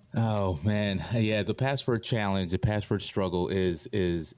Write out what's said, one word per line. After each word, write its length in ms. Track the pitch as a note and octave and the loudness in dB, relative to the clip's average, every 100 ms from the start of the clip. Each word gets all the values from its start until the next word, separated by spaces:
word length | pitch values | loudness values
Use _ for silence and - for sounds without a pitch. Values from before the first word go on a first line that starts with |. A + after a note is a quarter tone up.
| - - | -8 -2
Oh, 440 | A2+ G#2 G2 D#2+ | 0 2 0 0
man. 400 | G#2+ G#2 G2+ F#2+ D#2+ | 0 2 0 -2 -2
Yeah, 300 | A#2 G#2+ G#2+ | 0 2 2
the 120 | F#2+ | 0
password 500 | G#2 C3 C#3 - A#2 | 0 0 0 0 -2
challenge, 480 | - A#2 G2+ G2 F2+ | 0 0 2 0 0
the 60 | F#2 | 0
password 440 | A2 G#2+ - G2+ | 2 0 0 -2
struggle 460 | - - F#2 F2 F2 | -2 -2 0 0 0
is, 400 | F#2+ F#2 E2 - | 2 2 0 -4
is, 440 | G#2+ F2+ E2+ D#2 | 0 0 0 -4